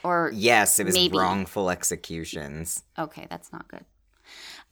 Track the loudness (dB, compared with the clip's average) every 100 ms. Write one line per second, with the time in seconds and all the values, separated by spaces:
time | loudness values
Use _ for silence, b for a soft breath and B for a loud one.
0 | 0 0 0 2 6 6 6 4 2 4
1 | 4 4 2 0 -2 -2 -2 -2 -4 -6
2 | -8 -10 -8 -8 -10 -8 -8 -8 _ -10
3 | -10 -10 -14 -14 -14 -16 -16 -20 -20 _
4 | _ _ B B B B 2